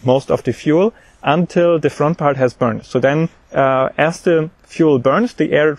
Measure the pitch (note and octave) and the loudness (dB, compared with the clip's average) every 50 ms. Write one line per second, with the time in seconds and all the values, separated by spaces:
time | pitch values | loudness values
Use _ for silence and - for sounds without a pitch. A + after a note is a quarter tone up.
0 | A2 B2+ B2+ C3+ - - - - - C3 A#2 - - D3+ D3+ E3+ G3 A3+ - - | -2 0 0 0 0 -2 -4 -4 -2 -6 -8 -4 -2 0 0 2 0 0 -2 -6
1 | _ _ _ _ - C#3+ C#3+ F3 F3 - - F3 F3 E3+ E3+ D#3 D3+ C#3 - - | _ _ _ _ -2 0 0 0 0 -2 0 0 2 2 2 0 0 -2 -2 -2
2 | D3 D3+ E3+ - D#3 C#3+ C#3 C3+ C3 B2 - - C3 A#2 A2+ G#2+ - - - C3 | -2 -2 -2 -2 -2 -2 0 0 -2 -2 -2 -2 -2 -2 -2 -4 -8 -6 -4 0
3 | B2 C3+ C#3+ D#3 E3 E3 - _ _ _ - - C#3 C3+ C3+ C3 C3 - - - | 0 0 0 0 -2 -4 -6 _ _ _ -2 0 0 0 0 0 -2 -2 -2 -2
4 | D3 D#3+ F3 - - F3+ E3 D#3+ D#3 E3 - _ _ _ - - E3 D#3 C#3+ B2+ | -2 -2 -2 -2 -2 0 0 0 0 -4 -8 _ _ _ -2 0 2 2 2 2
5 | A#2 C3 C#3 F#3+ A#3+ B3 - - D#3 D3 D3 C#3+ D3+ D#3 D3 | 2 2 0 0 0 -2 -2 -4 -2 0 0 2 2 0 0